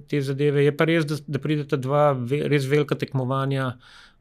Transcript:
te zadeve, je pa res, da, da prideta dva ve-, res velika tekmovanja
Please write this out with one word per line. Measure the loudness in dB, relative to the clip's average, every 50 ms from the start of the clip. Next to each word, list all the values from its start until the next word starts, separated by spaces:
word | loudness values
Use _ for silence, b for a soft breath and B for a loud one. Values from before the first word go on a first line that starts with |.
| -10 -4
te | -4 -2
zadeve, | -2 -2 -2 0 0 2 2 4 4
je | 2 4 2
pa | 2
res, | 2 2 2 2
da, | 0 -2 -6 -6 -6
da | -6 -4
prideta | -2 -2 -2 -2 -2 -2 -4 -4
dva | -2 0 2 4 4 4 2
ve-, | 0 -2 -2 -2 -2 0 0
res | 0 0 0
velika | 2 2 0 2 0 -2
tekmovanja | -4 -4 -4 -4 -4 -2 -2 -2 -2 -2 -2 -2 -2 -2 -4 -6 B B B B B B B B B